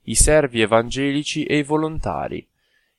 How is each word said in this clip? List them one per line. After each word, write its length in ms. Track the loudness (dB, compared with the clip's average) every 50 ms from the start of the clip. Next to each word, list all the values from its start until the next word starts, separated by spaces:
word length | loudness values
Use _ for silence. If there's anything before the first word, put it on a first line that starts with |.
| -8
i 120 | -4 2
servi 460 | 2 4 6 4 4 4 2 0 0
evangelici 840 | 2 4 4 2 2 0 -4 -4 -2 -2 -2 -2 -4 -4 -4 -4 -2
e 140 | 0 0
i 60 | -2 0
volontari. 840 | 0 -2 -2 -2 -2 -4 -4 -4 -4 -4 -4 -6 -6 -8 -10 -12 _ _ _ _ _ _ _ _ _ _